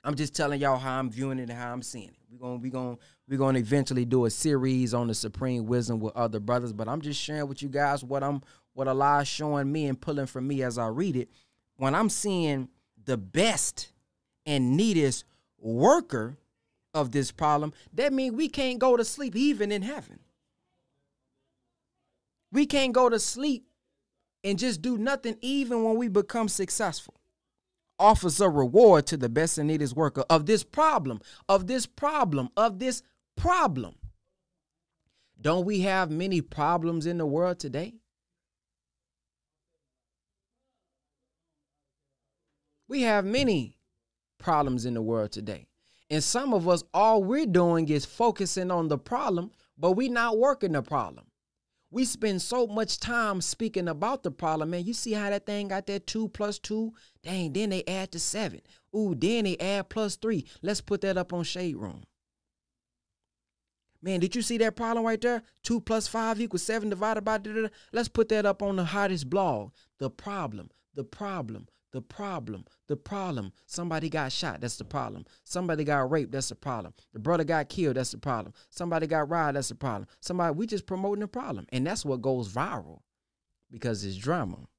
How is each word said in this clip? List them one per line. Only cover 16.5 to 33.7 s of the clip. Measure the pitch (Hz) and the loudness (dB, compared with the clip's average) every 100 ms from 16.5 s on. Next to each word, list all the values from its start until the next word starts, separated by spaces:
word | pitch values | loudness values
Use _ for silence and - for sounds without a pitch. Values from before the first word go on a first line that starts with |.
| _ _ _ _ | _ _ _ _
of | 156 131 | -2 0
this | 139 131 | 0 -2
problem, | - 151 147 151 - - | 0 2 2 0 -8 -8
that | - 285 | 0 0
means | 269 262 226 | 2 0 0
we | 320 | -2
can't | - 262 247 | 0 -2 2
go | 254 240 | 4 4
to | 233 | 2
sleep | - 269 196 | -4 -4 2
even | 285 214 208 | 2 2 0
in | 208 | -2
heaven. | 202 285 - 50 _ _ _ _ _ _ _ _ _ _ _ _ _ _ _ _ _ _ _ _ _ _ _ | -4 -8 -12 -20 _ _ _ _ _ _ _ _ _ _ _ _ _ _ _ _ _ _ _ _ _ _ _
We | 233 294 | 0 2
can't | 285 262 | 2 4
go | 240 247 | 4 4
to | 226 | 4
sleep | - 233 294 262 _ _ _ _ _ _ _ _ | -2 -2 -2 -2 _ _ _ _ _ _ _ _
and | 196 190 | -4 0
just | 254 170 | 0 0
do | 233 233 | -2 0
nothing | 233 277 233 220 | 0 0 -4 -6
even | 247 277 247 233 | -2 -2 0 0
when | 226 220 | 2 2
we | 240 | 2
become | 196 196 233 220 | 2 2 -2 -2
successful. | - 185 - 202 156 - _ _ _ _ _ _ _ _ - | -2 -4 -2 -2 -4 -14 _ _ _ _ _ _ _ _ 6
Offers | 202 214 180 147 | 8 8 4 4
a | 196 | 4
reward | 147 127 175 233 165 143 | 6 8 10 12 10 6
to | 156 | 0
the | 123 | 2
best | 123 165 - | 2 2 2
and | 151 | 0
neatest | 156 143 127 | 2 0 2
worker | 151 139 - | 0 0 4
of | 160 151 | 4 6
this | 214 | 2
problem, | - - 311 269 135 110 - - - | 2 4 4 4 0 -6 -10 -12 2
of | 196 185 | 2 4
this | 254 - | -4 -4
problem, | - 285 302 220 143 123 - | -4 -2 2 2 0 -2 2
of | 226 190 | 0 2
this | 254 247 _ _ _ - | -4 -4 _ _ _ -2
problem. | 339 359 285 | 2 4 2